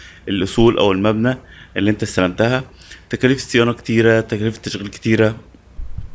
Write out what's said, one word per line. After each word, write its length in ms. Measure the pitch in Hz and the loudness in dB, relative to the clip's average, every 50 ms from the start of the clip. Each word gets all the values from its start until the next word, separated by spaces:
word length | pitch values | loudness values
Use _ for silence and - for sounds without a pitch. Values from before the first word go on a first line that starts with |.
| - - - - - - | -20 -20 -20 -18 -8 -6
الاصول 480 | 98 98 92 98 - - 113 117 - - | -4 -4 -4 -2 2 4 4 4 6 4
او 140 | 92 104 | 4 2
المبنى 460 | 95 92 98 107 110 110 113 123 127 123 - - - - - - - 101 | 2 2 2 0 0 0 0 -2 -2 -4 -10 -20 -20 -20 -20 -10 -6 -2
اللي 140 | 98 107 | 0 0
انت 120 | 107 104 113 | 0 0 -4
استلمتها، 600 | 104 - - 92 90 87 - 110 117 127 127 131 - - - - - - - - _ | -4 -2 -2 -2 -2 0 0 0 0 0 -2 -6 -8 -18 -20 -20 -20 -20 -20 -12 _
تكاليف 280 | - 117 - 127 135 131 | -6 0 2 0 0 0
الصيانة 360 | - - - 120 117 120 117 | -2 0 2 2 2 2 0
كتيرة، 460 | - - - 113 113 113 113 113 113 | -4 -4 -2 0 2 4 4 4 2
تكاليف 360 | 113 113 120 104 104 113 107 | 0 -2 -6 -4 -4 -4 -6
التشغيل 320 | - - 143 - 98 101 101 | -6 -10 -10 -8 -8 -10 -12
كتيرة. 480 | - - - 113 110 107 110 107 113 117 - - _ - _ - - - - - - - - - - | -14 -8 -2 0 2 4 2 2 0 -4 -14 -20 _ -20 _ -20 -14 -12 -10 -10 -8 -10 -10 -12 -14